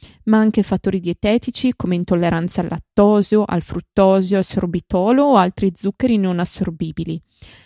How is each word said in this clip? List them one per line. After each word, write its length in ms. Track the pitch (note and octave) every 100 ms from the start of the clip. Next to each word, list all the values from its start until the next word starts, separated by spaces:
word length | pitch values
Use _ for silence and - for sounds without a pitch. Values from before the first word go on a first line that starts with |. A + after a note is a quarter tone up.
| - _
ma 140 | - A3
anche 260 | A3 G#3+
fattori 380 | - F#3+ G3 F#3
dietetici 720 | F3 E3+ G#3 A#3 - - B3+ -
come 200 | F3+ F3
intolleranza 640 | F3 F3 E3+ E3 F3 -
al 80 | E3+
lattosio, 720 | E3 - - G3+ G#3 G3 G#3+
al 180 | G3+ F3
fruttosio, 760 | - F3 - - F#3+ F#3+ F#3 G3
al 80 | F3+
sorbitolo 800 | G3+ F3 E3+ - F#3 G3+ C4
o 120 | C#4+ A3+
altri 380 | F3+ - G3 E3+
zuccheri 420 | G3 - B3+ A3
non 220 | F#3+ F3
assorbibili, 840 | F3+ - F#3 E3 D#3+ D#3 E3 D#3+ _ _ - -